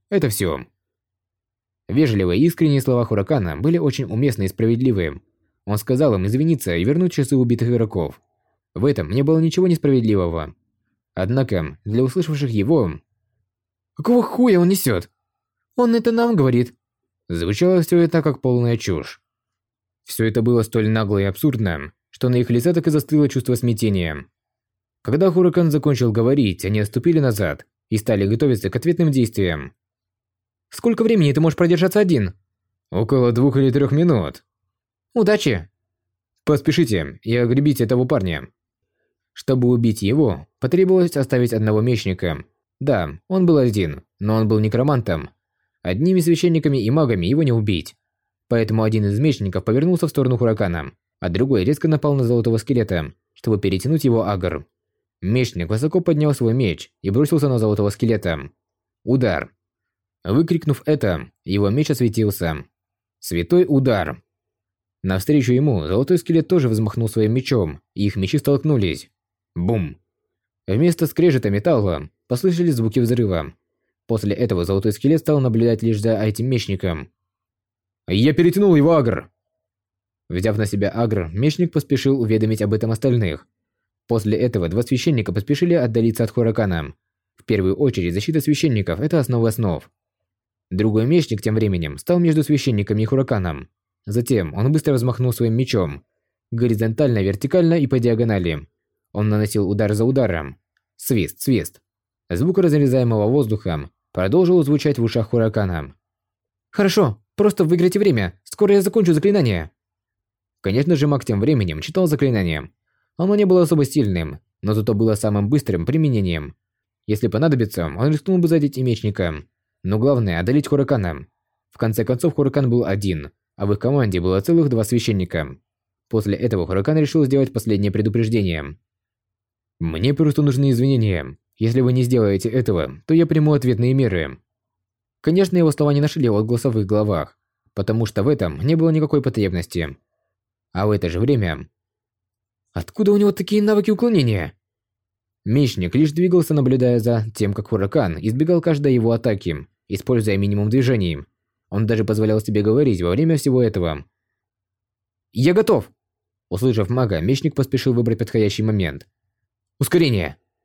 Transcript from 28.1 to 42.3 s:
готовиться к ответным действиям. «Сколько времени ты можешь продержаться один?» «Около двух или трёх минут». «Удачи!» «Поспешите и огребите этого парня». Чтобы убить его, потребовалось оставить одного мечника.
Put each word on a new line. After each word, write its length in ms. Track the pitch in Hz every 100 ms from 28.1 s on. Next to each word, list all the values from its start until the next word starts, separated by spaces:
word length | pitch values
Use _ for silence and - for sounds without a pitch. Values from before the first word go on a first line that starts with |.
| 104 98
готовиться 440 | 113 147 113 98
к 60 | 117
ответным 340 | 160 170 160
действиям. 640 | 135 113 - 92 76 69 - _ _ _ _ _ _ _ _ _
«Сколько 340 | - 240 226
времени 280 | 220 220 147
ты 80 | 139
можешь 160 | 160 143
продержаться 440 | 170 175 185 214
один?» 340 | 196 143 95 - _ _ _ _ _
«Около 420 | 87 110 135 120
двух 240 | 120 139 131
или 140 | 135
трёх 220 | 139 135
минут». 520 | 143 175 123 76 - _ _ _ _ _ _ _
«Удачи!» 540 | 240 202 214 147 95 80 _ _ _ _ _ _ _
«Поспешите 760 | - 147 - 165 139 98 71 -
и 140 | 113 120
огребите 480 | 120 123 147 127
этого 200 | 117 123
парня». 440 | 127 143 92 76 65 _ _ _ _ _ _ _ _
Чтобы 360 | - - 131 123
убить 340 | 123 117 107
его, 460 | 98 139 135 85 - _
потребовалось 580 | 127 175 185 185 175 143
оставить 360 | 131 127 120
одного 280 | 117 107 107
мечника. 640 | 117 113 98 92 87